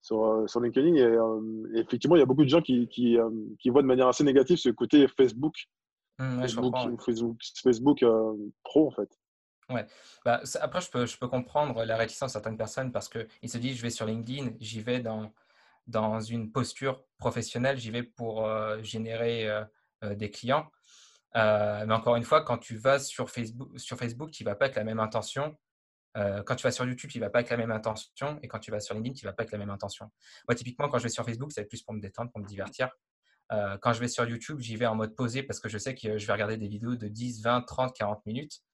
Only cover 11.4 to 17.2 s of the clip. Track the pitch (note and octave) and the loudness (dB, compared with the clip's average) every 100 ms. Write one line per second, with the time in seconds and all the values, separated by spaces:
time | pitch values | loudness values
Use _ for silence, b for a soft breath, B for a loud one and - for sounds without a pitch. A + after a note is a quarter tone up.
11.4 | B2 D3 D3 A2+ A2+ A2+ A2+ - C3 G#2 | -2 -2 0 -2 -2 0 -2 -2 -6 -6
12.4 | A2 A2 A2 - C3 A2 - A2+ A2 b | -6 -6 -6 -4 -4 -6 -6 -10 -12 b
13.4 | B2 A#2+ B2+ B2+ A#2 A2+ A2 A2+ A#2 C#3 | -10 -6 -6 -4 -6 -4 -4 -4 -6 -6
14.4 | B2+ A2 G#2+ A2 A2+ B2 A2+ A2 G#2+ _ | -6 -8 -10 -8 -4 -4 -2 -6 -8 _
15.4 | _ _ _ _ - A2+ G#2+ A2 A2 A#2 | _ _ _ _ -6 -2 0 -2 -4 -6
16.4 | A2 C3 A#2+ - C3+ - _ _ | -4 -4 -4 -4 -4 -6 _ _